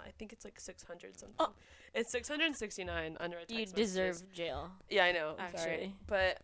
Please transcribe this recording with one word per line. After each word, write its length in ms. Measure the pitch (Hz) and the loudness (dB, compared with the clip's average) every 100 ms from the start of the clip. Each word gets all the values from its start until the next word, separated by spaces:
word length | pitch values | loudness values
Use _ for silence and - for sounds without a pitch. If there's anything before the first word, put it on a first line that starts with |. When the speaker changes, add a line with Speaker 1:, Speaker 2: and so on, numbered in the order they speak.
| - | -14
Speaker 1:
I 60 | |
think 200 | - 214 | -12 -14
it's, 120 | 226 | -12
like, 160 | 208 - | -16 -12
six 240 | - - | -12 -12
hundred 340 | - 175 190 180 | -14 -14 -14 -14
something. 160 | 98 208 | -10 -2
Speaker 2:
Oh. 120 | 320 - - - - | -2 -2 -20 -20 -6
Speaker 1:
It's 180 | 226 233 | -4 -2
six 160 | 247 233 | -2 -2
hundred 260 | 294 320 | 2 2
sixty-nine 600 | 262 214 - 180 170 160 160 | 2 -4 -4 -2 -2 -2 -2
unread 300 | 170 170 170 | -4 -4 -4
Speaker 2:
You 100 | 226 | -2
Speaker 1:
text 160 | 214 | 0
Speaker 2:
deserve 320 | 190 220 185 185 | 2 2 4 2
Speaker 1:
messages. 180 | 175 190 | 0 -8
Speaker 2:
jail, 380 | 180 165 139 165 190 - | -4 -2 -2 -6 -12 2
Speaker 1:
Yeah, 160 | 202 180 | 6 6
I 40 | |
know. 240 | 175 156 156 | 6 0 -2
I'm 200 | 180 175 | -4 -2
sorry. 180 | 165 | 0
Speaker 2:
actually. 200 | 165 190 196 196 | 0 -4 -8 0
Speaker 1:
But, 320 | 196 185 - | 4 4 4